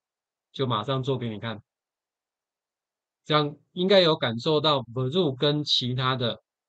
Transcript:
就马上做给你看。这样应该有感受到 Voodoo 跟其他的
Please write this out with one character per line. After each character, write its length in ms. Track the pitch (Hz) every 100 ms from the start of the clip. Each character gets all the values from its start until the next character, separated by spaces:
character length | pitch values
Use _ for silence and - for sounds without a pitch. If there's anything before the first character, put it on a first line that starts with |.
| _ _ _ _ _
就 140 | - 131
马 180 | 107
上 200 | 123 135
做 160 | 127 123
给 100 | 117
你 100 | 104
看。 220 | 113 104 - _ _ _ _ _ _ _ _ _ _ _ _ _ _ _ -
这 100 | 151
样 200 | 147 - _
应 140 | 180 185
该 120 | 196
有 160 | 170 156
感 240 | 123 113
受 200 | 160 151
到 220 | 156 143
Voodoo 540 | 120 117 131 175 165 127
跟 280 | 147 151
其 300 | 147 - 123
他 220 | 123 131 127
的 260 | 117 98 _ _